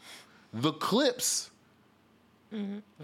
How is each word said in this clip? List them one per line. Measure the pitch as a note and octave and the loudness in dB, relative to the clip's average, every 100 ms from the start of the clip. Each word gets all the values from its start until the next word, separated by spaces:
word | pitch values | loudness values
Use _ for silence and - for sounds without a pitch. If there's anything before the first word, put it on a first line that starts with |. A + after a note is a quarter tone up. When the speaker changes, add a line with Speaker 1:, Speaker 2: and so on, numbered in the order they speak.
| - - - - - | -20 -20 -20 -20 -12
Speaker 1:
the | A2 D3+ | 0 0
clips | D3+ - A3+ C#4+ - - - - _ _ _ _ _ _ _ _ _ _ | 0 2 4 4 2 -2 -2 -6 _ _ _ _ _ _ _ _ _ _
Speaker 2:
Mm-hmm. | G#3+ G3 G#3 - - | -8 -8 -8 -14 -16